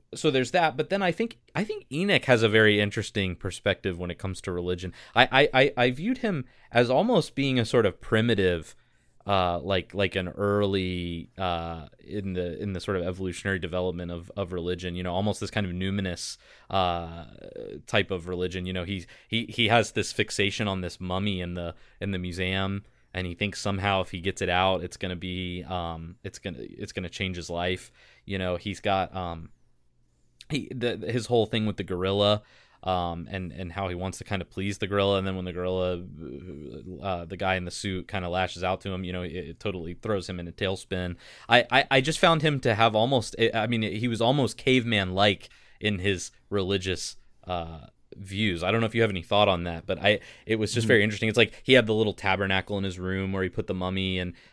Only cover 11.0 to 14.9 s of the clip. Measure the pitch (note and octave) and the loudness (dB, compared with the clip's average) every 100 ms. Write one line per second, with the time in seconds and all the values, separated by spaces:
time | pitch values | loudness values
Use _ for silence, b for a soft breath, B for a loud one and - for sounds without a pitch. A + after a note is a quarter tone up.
11 | F2 E2+ - - F#2 E2+ E2+ E2 D#2+ - | -4 -6 -10 -6 -2 -2 -6 -10 -14 -20
12 | - G#2 G2 F2+ F2+ E2 G2+ F#2 - F#2+ | -12 -8 -4 -4 -4 -4 -6 -4 -2 -2
13 | F2 F2+ F#2+ E2+ G2+ F#2+ E2+ F2+ F#2 F2 | -2 -4 -6 -4 -2 -2 -2 -2 -2 -4
14 | F2 E2+ E2+ - F#2 F2+ F2 F2+ F2+ | -6 -8 -8 -6 -6 -4 -4 -4 -4